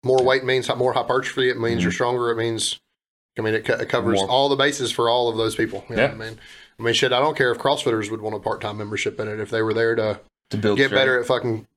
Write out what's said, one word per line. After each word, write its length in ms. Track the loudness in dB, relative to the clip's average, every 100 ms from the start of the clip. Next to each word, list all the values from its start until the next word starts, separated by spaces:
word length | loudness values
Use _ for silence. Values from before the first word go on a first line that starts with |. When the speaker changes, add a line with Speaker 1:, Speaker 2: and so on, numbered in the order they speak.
Speaker 1:
More 180 | 4 4
weight 200 | 4 2
means 240 | 2 0 0
hi-, 80 | 0
more 180 | 0
hypertrophy. 560 | 0 0 -2 -2 0 0
It 80 | 0
means 240 | -2 0
you're 100 | 0
Speaker 2:
Mm-hmm. 40 | 0
Speaker 1:
stronger. 340 | 0 0 -2
It 60 | 0
means, 420 | -2 -2 -4 -6 _ _ _ _ _ -6
I 40 |
mean, 120 | -2
it 120 | -2 0
co-, 100 | -2
it 120 | 0
covers 300 | 0 2 2
Speaker 2:
More 100 | 2
Speaker 1:
all 200 | 2 2
the 60 | 2
bases 340 | 0 0 -4
for 180 | 0 2
all 200 | 2 0
of 80 | 0
those 180 | -2 0
people. 300 | -4 -4 -6
You 60 | 0
know 60 |
Speaker 2:
Yeah. 40 | 0
Speaker 1:
what 120 | -2 -12
I 40 |
mean? 100 | -14 -20 -20 -20 _
I 40 |
mean, 100 | -2
shit, 200 | 2 2
I 60 | 2
don't 180 | 2 2
care 140 | 0
if 60 | 2
CrossFitters 520 | 0 0 0 -2 -2
would 100 | -6
want 140 | -6 -6
a 40 |
part-time 380 | -6 -6 -6 -8
membership 420 | -8 -4 -6 -4
in 80 | -8
it 120 | -6
if 100 | -4
they 120 | -2
were 120 | 0
there 220 | 2 2 2
to 240 | 0 -4 -10 _ _
Speaker 2:
To 80 | -2
build 200 | 0 4
Speaker 1:
get 100 | 4
Speaker 2:
strength. 120 | 4
Speaker 1:
better 180 | 2 2
at 60 | 0
fucking 400 | 0 0 -4 -8